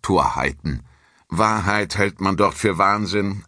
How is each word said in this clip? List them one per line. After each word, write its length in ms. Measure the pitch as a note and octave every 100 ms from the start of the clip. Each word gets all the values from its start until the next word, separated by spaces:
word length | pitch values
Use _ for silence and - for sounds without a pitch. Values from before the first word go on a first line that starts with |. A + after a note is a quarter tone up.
Torheiten. 800 | - F2+ C#2+ - C2+ C#2 D#2+ B1 - _ _ _ -
Wahrheit 680 | E2+ A2 A2 F#2 G#2 F#2+ G2+
hält 240 | G2 -
man 160 | G2 F#2
dort 160 | G2
für 240 | - G#2+ F2
Wahnsinn, 640 | G2 G#2 G2 G#2 G2 G2